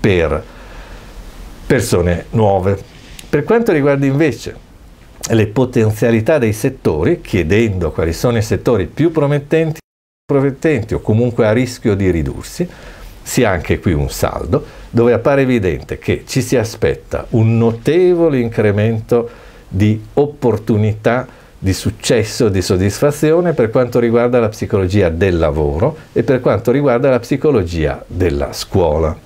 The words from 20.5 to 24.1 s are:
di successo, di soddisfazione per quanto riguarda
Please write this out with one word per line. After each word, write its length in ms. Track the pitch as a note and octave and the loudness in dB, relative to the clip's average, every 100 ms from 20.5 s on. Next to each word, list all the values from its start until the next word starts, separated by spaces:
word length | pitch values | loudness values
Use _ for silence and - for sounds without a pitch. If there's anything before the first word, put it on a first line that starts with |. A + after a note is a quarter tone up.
| G#2+ - A2 G#2+ G#2+ A#2+ A#2+ - - - - | -2 0 0 0 0 0 -2 -4 -16 -20 -6
di 140 | F#2+ | -4
successo, 760 | F#2 - - - A#2+ G#2+ - A#2 | -2 -4 -6 0 0 0 0 0
di 140 | F#2+ | 2
soddisfazione 880 | F2+ F#2 G2 - D3 D3 D#3 E3 F3 | 0 2 0 2 -2 2 2 2 2
per 180 | D#3 A2+ | 0 0
quanto 280 | C3 B2 A#2+ | 2 0 2
riguarda 400 | A#2+ | 2